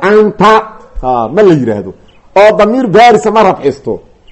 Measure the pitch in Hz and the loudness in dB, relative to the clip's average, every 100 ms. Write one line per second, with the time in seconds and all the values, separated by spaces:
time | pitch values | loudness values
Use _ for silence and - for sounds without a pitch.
0 | 185 214 214 - 208 220 220 - - - | 0 2 0 0 2 2 -2 -16 -16 -10
1 | 131 123 113 170 202 156 113 104 92 - | -4 -4 -2 0 2 2 -2 -6 -10 -16
2 | _ _ _ 190 214 180 208 254 240 156 | _ _ _ 2 2 2 0 -2 0 2
3 | 240 214 220 220 196 160 139 127 120 98 | 4 2 0 0 0 0 -6 -6 -10 -12
4 | - _ _ | -14 _ _